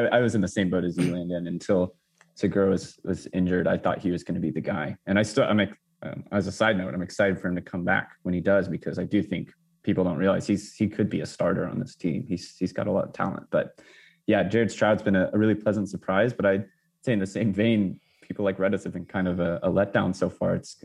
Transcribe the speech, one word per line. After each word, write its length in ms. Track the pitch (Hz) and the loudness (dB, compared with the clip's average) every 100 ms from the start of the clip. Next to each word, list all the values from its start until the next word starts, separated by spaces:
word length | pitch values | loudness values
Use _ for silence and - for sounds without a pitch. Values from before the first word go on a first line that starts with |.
| 120 | 6
I 120 | 120 | 4
was 120 | 120 | 4
in 80 | 113 | 2
the 60 | 90 | 0
same 240 | - 92 | 0 2
boat 120 | 92 | 2
as 140 | 87 85 | 0 0
you, 160 | 90 | 0
Landon. 320 | 87 87 87 85 | -2 -4 -4 -4
Until 500 | 87 - 95 90 - _ _ _ | -4 0 2 0 -4 _ _ _
Segura 360 | - 98 101 95 | -4 0 2 2
was, 280 | 92 - - | 2 -2 -10
was 240 | - 87 - | -6 -6 -4
injured, 360 | 92 90 90 87 | 0 2 2 2
I 100 | 90 | 0
thought 220 | 90 82 | 0 -2
he 100 | 95 | -2
was 140 | 87 | -2
gonna 160 | - 90 | -4 -4
be 100 | 82 | -2
the 120 | - | -4
guy. 360 | - 90 76 - - | -4 -4 -4 -6 0
And 140 | 101 | 2
I 20 | |
still, 220 | 101 135 | 2 2
I'm 160 | 120 104 | 2 2
ex-, 180 | 98 - _ _ | 0 -4 _ _
um, 220 | - - - | -14 -12 -4
as 160 | 101 95 | -2 -2
a 40 | |
side 260 | - 110 95 | 0 2 2
note, 180 | 92 90 | -2 -6
I'm 80 | |
excited 360 | 90 - 101 92 | -4 0 0 0
for 80 | 92 | -2
him 80 | 87 | -4
to 60 | |
come 240 | - 92 90 | -6 -4 0
back 280 | 95 - - | 0 -2 -8
when 100 | 90 | -4
he 80 | 90 | 0
does, 260 | 98 98 90 | 4 2 2
because 300 | 82 82 85 | -4 -6 -6
I 60 | |
do 180 | 82 104 | 0 0
think 300 | - 85 - - _ _ | 0 -4 -6 -14 _ _
people 200 | - 95 | -2 0
don't 140 | 90 76 | 0 2
realize 300 | 98 92 - | 2 2 0
he's, 260 | 98 - | -2 -2
he 140 | - 101 | -2 -2
could 220 | - 104 | 0 -2
be 120 | 85 | -2
a 40 | 73 | -6
starter 400 | - 87 90 85 | -2 0 0 -2
on 120 | - | -4
this 160 | - - | -8 -6
team. 300 | 90 95 - | -4 -4 -4
He's, 280 | 90 - - | -8 -8 -6
he's 160 | 92 | -6
got 140 | - 104 | -4 -2
a 40 | |
lot 140 | 98 - | -2 -2
of 80 | |
talent. 340 | - 95 - - | -4 -4 -6 -4
But 280 | 92 - - - - - _ - | -2 -2 -8 -20 -20 -20 _ 0
yeah, 180 | 104 | 2
Jared 280 | 90 110 107 | 2 2 0
Stroud's 320 | - 107 107 | 2 2 4
been 120 | 104 95 | 2 2
a, 140 | 92 | 2
a 60 | 104 | 2
really 180 | 110 107 | 2 2
pleasant 340 | 110 104 95 | 0 -2 -2
surprise, 440 | 92 - 95 120 | -6 -2 2 2
but 120 | - 98 | 2 2
I'd 200 | 98 - _ _ _ | 2 -2 _ _ _
say 100 | - | -2
in 60 | 107 | 0
the 80 | 95 | 0
same 260 | - 110 | -2 0
vein, 460 | 92 113 110 95 - _ _ | 2 2 2 0 -4 _ _
people 240 | - 98 98 | -12 -4 -2
like 140 | 95 | 0
Redis 260 | 95 98 90 | 0 0 -4
have 80 | |
been 120 | 87 87 | -10 -6
kind 220 | 101 92 | -2 0
of 140 | 87 | 0
a, 180 | 85 85 | 0 0
a 80 | 90 | 0
letdown 460 | 90 101 110 98 92 | 0 2 2 0 0
so 140 | 92 | -4
far. 260 | - 92 92 | -2 -2 -2
It's, 260 | - - | -6 -18